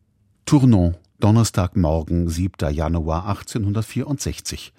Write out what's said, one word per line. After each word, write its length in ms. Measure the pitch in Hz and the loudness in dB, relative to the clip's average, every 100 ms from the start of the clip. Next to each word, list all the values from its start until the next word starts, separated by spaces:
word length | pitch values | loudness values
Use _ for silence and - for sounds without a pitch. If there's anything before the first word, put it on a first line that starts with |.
| _ _ _ _ - | _ _ _ _ 2
Tournon, 520 | 151 127 107 85 87 _ _ | 4 6 6 4 -2 _ _
Donnerstagmorgen, 1120 | 104 113 107 - 90 101 80 80 80 87 85 | 2 4 2 0 -2 0 2 0 0 -2 -2
siebter 420 | 80 95 - 73 | -2 -4 -4 -4
Januar 560 | 73 78 85 78 82 101 | -2 -2 -2 -2 -4 -4
achtzehnhundertvierundsechzig, 1500 | 98 - 127 101 104 113 120 135 135 - - - 80 - | -8 -8 -6 -2 -4 -4 -6 -6 -6 -6 -8 -10 -12 -14